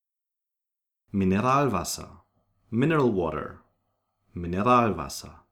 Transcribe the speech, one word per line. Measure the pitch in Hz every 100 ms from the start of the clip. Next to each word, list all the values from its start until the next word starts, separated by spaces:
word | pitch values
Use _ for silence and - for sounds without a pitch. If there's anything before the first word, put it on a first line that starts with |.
| _ _ _ _ _ _ _ _ _ _ _
Mineralwasser. | 101 95 95 123 139 143 98 80 - - - _ _ _ _ _
Mineral | 110 143 160 127
water. | 98 82 76 - - _ _ _ _ _ _ _
Mineralwasser. | 87 85 90 107 123 117 85 69 - 78 - _